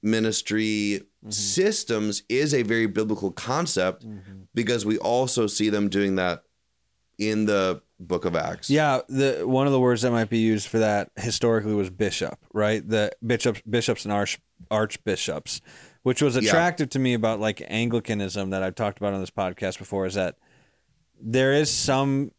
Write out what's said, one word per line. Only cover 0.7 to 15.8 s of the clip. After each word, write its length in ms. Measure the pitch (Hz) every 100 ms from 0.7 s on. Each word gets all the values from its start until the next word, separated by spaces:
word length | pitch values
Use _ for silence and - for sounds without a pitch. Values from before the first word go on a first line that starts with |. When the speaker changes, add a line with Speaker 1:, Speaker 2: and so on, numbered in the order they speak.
| 104 104 98 - _ 107
Speaker 2:
Mm-hmm. 40 |
Speaker 1:
systems 920 | 104 101 - 208 208 - 110 107 101 -
is 260 | 123 147
a 80 | 139
very 240 | 107 113 110
biblical 460 | 107 107 104 95
concept 760 | - 117 143 175 - 92 92 113
Speaker 2:
Mm-hmm. 360 | 101 95 95 92
Speaker 1:
because 320 | 117 113 120 104
we 100 | 110
also 500 | 104 120 127 123 107
see 220 | - 107
them 180 | 104 101
doing 260 | 98 101
that 300 | 95 90 85 _ _ _ _ _ _ _ -
in 280 | 107 107 107
the 360 | 101 95 87 _ -
book 260 | 87 90
of 120 | 90 82
Acts. 340 | 80 87 -
Speaker 2:
Yeah, 300 | 147 151 131 -
the, 340 | 131 135 80
one 220 | 95 131 139
of 60 |
the 80 | 131
words 220 | 123 117
that 100 | 123
might 180 | 117 107
be 80 | 117
used 300 | 110 107 -
for 100 | 113
that 320 | 107 104 - -
historically 580 | 117 104 120 113 107
was 160 | 104 92
bishop, 480 | 92 101 - 85 - _
right? 320 | 107 107 110 95
The 220 | 110 104 - 113
bishops, 340 | 117 123 101 110
bishops 360 | 117 113 107
and 80 | 104
arch-, 260 | 101 101 - _ _ -
archbishops, 880 | 107 107 - 107 92 - 76 - - - -